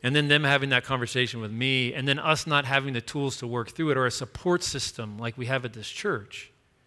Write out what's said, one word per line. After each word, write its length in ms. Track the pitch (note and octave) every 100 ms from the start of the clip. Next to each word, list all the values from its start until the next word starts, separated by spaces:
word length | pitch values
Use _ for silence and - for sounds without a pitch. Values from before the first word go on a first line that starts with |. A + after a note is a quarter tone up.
And 140 | B2 D3
then 100 | D3
them 160 | D3
having 280 | C#3+ C#3 C#3
that 120 | B2+
conversation 580 | B2 C3+ A#2+ C3 B2 A#2+
with 120 | G#2+
me, 420 | A2+ C3 C3 B2
and 140 | B2 C3+
then 100 | C#3
us 260 | D#3 D#3
not 200 | - D3
having 280 | C3+ C#3 C#3
the 80 | B2
tools 360 | - D3 C#3 -
to 100 | A#2+
work 240 | A#2+ A2+
through 220 | - D#3+
it 40 | C3
or 80 |
a 60 | B2+
support 540 | - B2+ - F3+ F3
system 520 | F3 C#3 - - A2 G#2
like 220 | A#2 A#2
we 80 | A#2+
have 180 | C3
at 100 | B2
this 140 | A2 G#2
church 640 | - G#3 C3+ G2+ - - _ _ _